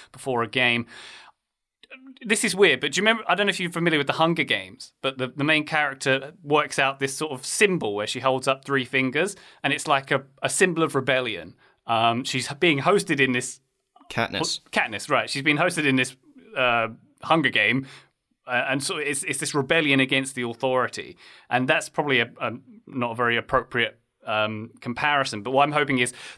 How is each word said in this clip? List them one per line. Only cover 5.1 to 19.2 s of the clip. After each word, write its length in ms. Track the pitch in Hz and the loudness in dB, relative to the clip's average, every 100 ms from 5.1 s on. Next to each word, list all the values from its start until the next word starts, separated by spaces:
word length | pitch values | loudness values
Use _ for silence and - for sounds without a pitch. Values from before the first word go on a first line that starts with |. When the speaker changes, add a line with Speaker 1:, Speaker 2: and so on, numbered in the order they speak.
| 127 | -4
Speaker 1:
the, 100 | 127 | -6
the 160 | 143 | -2
main 220 | 143 156 151 | 0 0 0
character 640 | 156 147 135 143 135 139 - | -2 -2 -2 0 0 -2 -16
works 360 | 143 147 143 - | 0 2 2 0
out 220 | 135 135 | 0 0
this 140 | 135 | -4
sort 180 | 135 156 | -4 -6
of 120 | 131 | -6
symbol 500 | - - 208 175 110 | -6 2 2 2 -2
where 120 | 101 107 | -4 -4
she 140 | 127 | -2
holds 280 | 131 131 131 | 0 0 0
up 160 | 135 | -2
three 220 | 143 139 120 | -2 -2 0
fingers, 500 | 135 131 143 190 - - - | -2 0 -2 -4 -6 -18 -6
and 120 | - | -4
it's 120 | 143 - | -2 0
like 240 | 139 135 | 0 2
a, 120 | 139 - _ | -2 -4 _
a 60 | 135 | -4
symbol 340 | - 175 165 | 2 2 4
of 120 | 156 | 0
rebellion. 600 | 143 127 131 123 92 82 - _ _ - | 0 0 0 0 -6 -10 -18 _ _ -2
Um, 380 | 117 117 117 | 2 4 2
she's 260 | 135 131 - | -2 -4 -6
being 240 | 139 180 139 | 0 2 4
hosted 420 | 147 202 - 143 | 4 2 2 2
in 120 | 131 | 2
this 280 | 123 - - _ _ _ _ - | 2 -4 -12 _ _ _ _ -8
Speaker 2:
Katniss. 500 | - 117 95 170 - - | -4 -2 -2 -4 -6 -4
Speaker 1:
Katniss, 400 | 214 143 101 - | -2 -2 -6 0
right. 180 | 131 113 | 0 0
She's 140 | 139 | -2
been 160 | 147 147 | 0 2
hosted 280 | 175 156 147 | 2 2 2
in 100 | 131 | 2
this, 200 | 127 - _ - - - | 0 -4 _ -20 -12 -2
uh, 320 | 123 117 113 120 _ _ | 2 2 0 -6 _ _
Hunger 280 | - 165 135 | 2 2 4
Game, 360 | 113 104 127 135 - _ _ _ _ - | 4 4 2 -2 -14 _ _ _ _ -4
uh, 180 | 123 135 | -4 -2
and 140 | 135 | -2
so 140 | 139 170 | -4 -4
it's, 260 | 143 139 | -4 -4